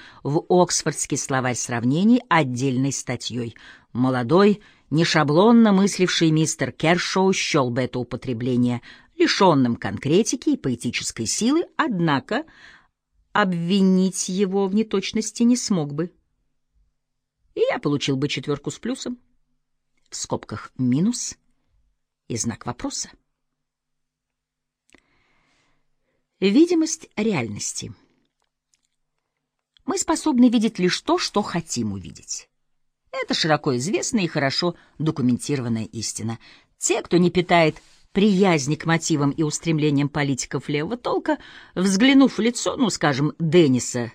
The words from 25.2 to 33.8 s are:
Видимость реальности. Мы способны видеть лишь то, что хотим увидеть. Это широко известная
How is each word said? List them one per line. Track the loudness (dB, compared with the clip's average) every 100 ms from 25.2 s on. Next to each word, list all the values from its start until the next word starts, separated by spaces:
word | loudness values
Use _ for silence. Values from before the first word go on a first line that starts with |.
| _ _ _ _ _ _ _ _ _ _ _ _
Видимость | 2 4 4 4 0 -4 -12 -6
реальности. | -2 -2 -4 -6 -10 -10 -12 -16 _ _ _ _ _ _ _ _ _ _ _ _ _ _ _ _ _ _
Мы | -8 -4
способны | -2 -2 0 4 4
видеть | 4 0 0
лишь | -2 -2
то, | 0 -2
что | 0 -4
хотим | -4 -4 -6 -6 -6
увидеть. | -6 -12 -16 -14 -14 -14 _ _ _ _ _ _
Это | -8 -4
широко | -2 0 0 0
известная | -4